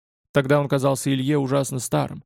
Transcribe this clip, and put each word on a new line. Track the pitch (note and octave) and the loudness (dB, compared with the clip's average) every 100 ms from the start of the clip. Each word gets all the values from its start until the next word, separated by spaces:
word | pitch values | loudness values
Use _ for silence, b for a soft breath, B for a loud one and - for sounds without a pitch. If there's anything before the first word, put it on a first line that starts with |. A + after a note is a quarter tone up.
| _ _ _ | _ _ _
Тогда | C#3+ C3 D3 | 0 2 2
он | C#3 | 2
казался | C#3 C3+ C3+ C#3 | 0 2 0 0
Илье | C3+ C3 D3 | 0 0 0
ужасно | C3+ C#3 C3+ C3+ | 2 0 -2 -6
старым, | - D3+ C3+ - | -4 -2 -2 -8